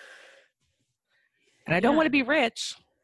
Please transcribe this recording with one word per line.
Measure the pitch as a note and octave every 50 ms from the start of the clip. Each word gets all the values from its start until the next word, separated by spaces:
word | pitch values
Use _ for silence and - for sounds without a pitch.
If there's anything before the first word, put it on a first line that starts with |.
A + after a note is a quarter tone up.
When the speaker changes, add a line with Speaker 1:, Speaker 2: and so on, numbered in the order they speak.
| - - - - - - - _ _ _ _ _ _ _ _ _ _ _ _ _ _ _ _ _ _ _ _ _ _ _ _ _ -
Speaker 1:
And | - D#3+
I | F3+
don't | G#3+ B3 D4
Speaker 2:
Yeah. |
Speaker 1:
wanna | D#4+ D#4 D4+
be | C4 C#4 B3+
rich. | A#3+ D4+ D#4 B3 A3+ - - - - - - _ _ _ _